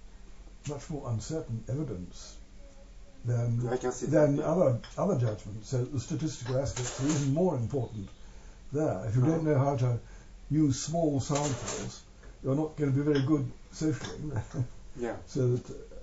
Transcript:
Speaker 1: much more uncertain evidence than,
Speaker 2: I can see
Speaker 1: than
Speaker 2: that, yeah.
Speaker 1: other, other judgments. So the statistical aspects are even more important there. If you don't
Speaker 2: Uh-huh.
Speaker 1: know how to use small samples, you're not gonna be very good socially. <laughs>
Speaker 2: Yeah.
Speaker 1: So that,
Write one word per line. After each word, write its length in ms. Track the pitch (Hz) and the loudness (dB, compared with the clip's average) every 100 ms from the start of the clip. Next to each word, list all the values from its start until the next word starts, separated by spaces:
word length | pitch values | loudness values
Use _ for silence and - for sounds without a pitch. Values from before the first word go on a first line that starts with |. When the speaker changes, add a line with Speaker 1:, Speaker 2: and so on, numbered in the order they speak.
| - - - - - - - | -16 -16 -16 -16 -16 -12 -8
Speaker 1:
much 200 | 143 - | -6 -6
more 200 | 147 131 | -6 -2
uncertain 540 | 110 - 160 156 113 - | -2 -2 -4 -4 -4 -2
evidence 680 | 135 143 90 87 - - - - - - - - - - - 117 | -2 -2 -6 -8 -12 -14 -16 -16 -16 -16 -18 -18 -18 -18 -8 -2
than, 420 | 120 120 120 123 | 0 2 0 0
Speaker 2:
I 80 | 127 | 0
can 140 | 123 | 0
see 160 | - - | -2 2
Speaker 1:
than 280 | 151 147 143 | 6 6 6
Speaker 2:
that, 40 | |
yeah. 40 | 147 | 2
Speaker 1:
other, 280 | 175 143 120 - - | 4 6 4 0 -2
other 180 | 185 147 | 2 4
judgments. 520 | 117 104 104 107 - | 2 0 -6 -10 -2
So 140 | 127 123 | -2 0
the 140 | 139 | -2
statistical 600 | - 147 156 - 120 127 | -4 -2 -2 -4 -2 0
aspects 400 | 143 - 123 - | 0 -2 -4 0
are 60 | 139 | 2
even 260 | 151 143 | 2 4
more 220 | 147 185 135 | 4 4 2
important 540 | 107 139 117 110 95 - - - - - - | 0 -2 -2 -6 -10 -12 -16 -16 -16 -16 -4
there. 340 | 143 151 95 110 | 0 2 0 2
If 80 | 120 | 4
you 60 | |
don't 180 | 143 165 156 | 6 6 4
Speaker 2:
Uh-huh. 20 | |
Speaker 1:
know 100 | 135 | 4
how 160 | 139 127 | 4 4
to 220 | 123 117 - - - - - | 2 0 -4 -14 -16 -14 0
use 300 | 156 151 131 | 4 6 4
small 380 | - 170 156 139 | 0 2 2 2
samples, 800 | 117 143 147 127 101 - 127 - - - - - | 2 2 2 -2 -4 -6 -6 -10 -16 -18 -18 -6
you're 120 | 131 139 | 0 2
not 200 | 156 - | 0 0
gonna 140 | 143 | 2
be 100 | 135 | 4
very 200 | 147 143 | 4 4
good 280 | 135 151 123 - - | 6 4 2 -6 -12
socially. 480 | - 156 143 - - 151 117 - | -2 0 0 -4 -8 -6 -4 -4
<laughs> 120 | 156 120 - - - | -2 -4 -6 -12 -6
Speaker 2:
Yeah. 160 | 120 - - | -4 -4 -4
Speaker 1:
So 300 | 147 123 123 | 0 2 2
that, 140 | - - - - | -2 -10 -12 -10